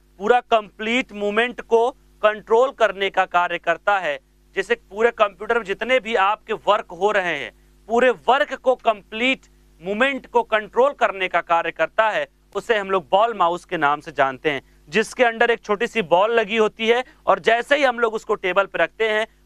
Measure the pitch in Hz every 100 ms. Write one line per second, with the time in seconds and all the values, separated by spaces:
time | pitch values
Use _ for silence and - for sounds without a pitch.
0 | _ - 202 247 - 226 202 - 214 240
1 | - 208 208 208 240 233 - 226 240 -
2 | _ _ 214 214 - 226 269 - 214 190
3 | 196 190 185 175 175 170 - 165 - 202
4 | 170 139 _ _ _ 185 - 233 _ 196
5 | 233 - 208 175 214 233 190 196 226 254
6 | 208 214 196 214 - 196 180 214 - 170
7 | 202 208 180 147 113 - _ _ - 233
8 | 254 190 - 269 294 262 254 247 226 208
9 | - 220 254 269 _ _ _ _ 170 208
10 | 269 262 - 240 220 214 202 208 277 277
11 | 214 190 185 175 165 170 165 160 160 -
12 | 185 180 143 _ _ 202 185 214 190 190
13 | - 190 233 208 170 175 - 175 143 147
14 | 165 147 135 127 156 139 - _ - 175
15 | 214 - 240 220 233 233 - 208 233 226
16 | 165 170 214 233 196 226 214 - 220 240
17 | 247 _ - 190 220 233 240 285 269 233
18 | 233 220 - 208 185 180 196 175 165 -
19 | 220 214 226 _